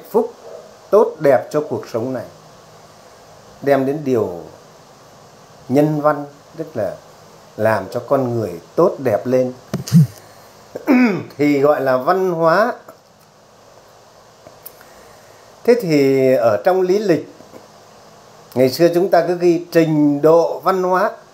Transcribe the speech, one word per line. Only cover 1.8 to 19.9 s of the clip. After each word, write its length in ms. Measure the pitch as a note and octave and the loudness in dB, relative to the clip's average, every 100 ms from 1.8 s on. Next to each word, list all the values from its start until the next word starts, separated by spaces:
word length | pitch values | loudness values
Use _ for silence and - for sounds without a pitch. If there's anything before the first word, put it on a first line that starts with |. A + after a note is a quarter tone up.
| - | -8
sống 200 | A#2+ C3 | -8 -6
này, 120 | B2+ F2 - - - - - - - - - - - - - | -8 -12 -20 -20 -20 -20 -20 -20 -20 -20 -20 -20 -20 -20 -6
đem 240 | C3+ C3+ C3+ | 0 0 0
đến 160 | D3 | -4
điều 260 | C#3 A#2+ F#2+ E2+ D#2 - - - - - - - - - - - - | -2 -2 -2 -8 -16 -20 -20 -20 -20 -20 -20 -20 -20 -20 -20 -18 -2
nhân 320 | C3 D3+ D3+ | 0 2 0
văn, 240 | D3 C#3+ C#3+ - - D#3 | -2 -2 -6 -18 -18 -16
tức 100 | D#3 | -12
là 220 | B2 F#2+ E2 - - - - - - | -8 -8 -8 -18 -20 -20 -20 -16 -4
làm 280 | G#2+ G#2+ F#2+ | 0 0 -4
cho 100 | A#2+ A#2+ | -10 -2
con 320 | C#3 B2+ A#2 | -2 -2 -4
người 120 | G#2 E2+ - - | -6 -10 -6 0
tốt 200 | F3 F3 | 0 0
đẹp 260 | B2+ G2+ B2 | -2 -2 0
lên, 280 | B2+ B2+ B2+ - - - E3 C#3 - - - - - - - - | 0 0 -6 -10 -10 2 4 4 -2 -20 -20 -20 -20 -18 -8 0
<clears throat> 420 | B3 A#3+ F3 A#2 - | 2 2 0 -6 -2
thì 220 | D3 C#3+ | 0 2
gọi 220 | C#3+ C#3+ | 2 2
là 160 | C3+ B2+ | 0 0
văn 340 | C3+ F#3+ F#3 | 0 0 -2
hóa. 420 | E3 E3 F3+ A#3+ - - - _ _ _ _ _ _ - - - - - - - - - - - - - - - - - - - - | 0 0 2 0 -4 -16 -20 _ _ _ _ _ _ -20 -20 -20 -20 -20 -20 -20 -20 -20 -20 -20 -20 -20 -20 -20 -20 -20 -20 -20 -4
Thế 120 | - A#3+ | 0 0
thì 460 | F3+ D3+ C3+ C3+ C3 | 2 2 4 4 2
ở 280 | B2+ A#2 G#2 | 2 2 0
trong 180 | F#3 F#3 | 0 0
lý 180 | F3+ G3+ | 2 0
lịch, 280 | G#3 D3+ - - - - - - - - - - - - - A#2+ | 0 -2 -4 -18 -20 -20 -20 -20 -20 -20 -20 -20 -20 -20 -8 0
ngày 140 | C3 | 0
xưa 180 | - E3+ | 2 2
chúng 160 | E3+ F3+ | 2 0
ta 180 | F3 E3+ | 0 0
cứ 100 | F3 | 0
ghi 280 | F3 E3+ - | 0 0 0
trình 500 | E3 D#3+ | 0 2